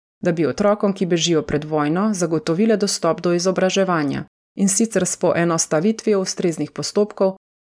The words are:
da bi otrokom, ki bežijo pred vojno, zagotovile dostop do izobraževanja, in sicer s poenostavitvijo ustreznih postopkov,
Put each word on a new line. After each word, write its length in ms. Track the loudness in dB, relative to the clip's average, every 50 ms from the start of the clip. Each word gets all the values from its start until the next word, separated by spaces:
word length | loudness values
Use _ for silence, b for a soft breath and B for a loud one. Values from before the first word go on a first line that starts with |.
| _ _ _ _
da 100 | -2 -2
bi 140 | 0 0 0
otrokom, 480 | 0 0 0 2 2 2 2 0 0 0
ki 120 | 0 0
bežijo 360 | 0 0 0 2 2 0 0
pred 220 | 0 0 -2 -4 -4
vojno, 500 | -2 -2 -2 0 0 0 0 0 0 0
zagotovile 640 | 0 -2 0 0 -2 0 0 0 2 2 2 2 2
dostop 440 | 0 0 -2 0 0 -2 0 0
do 120 | 0 0 0
izobraževanja, 920 | 0 0 0 0 2 0 0 2 0 0 0 0 0 0 -2 -4 -4 -8 -10 _ _ _ _ -4
in 140 | 0 0 0
sicer 360 | 2 2 0 0 0 0 -2
s 100 | -2 -2
poenostavitvijo 1040 | 0 0 0 2 2 2 0 0 0 -2 0 0 0 2 0 0 0 0 0 0 0
ustreznih 520 | 0 -2 -4 -2 -2 -2 -2 -2 -6 -8
postopkov, 640 | -6 -8 -8 -4 0 0 0 0 0 0 0 0 0 -4 _ _ _ _